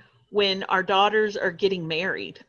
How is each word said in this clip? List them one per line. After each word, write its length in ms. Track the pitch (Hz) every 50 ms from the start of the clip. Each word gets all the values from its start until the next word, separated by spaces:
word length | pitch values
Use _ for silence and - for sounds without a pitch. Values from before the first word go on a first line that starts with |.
| - _ _ _ _ _
when 340 | - 208 202 196 190 190 -
our 180 | - 190 185
daughters 540 | 185 202 196 190 202 208 208 214 214 208 202
are 140 | - - 185
getting 340 | 170 160 208 190 190 180 165
married, 580 | 160 160 160 185 190 139 85 98 87 - - -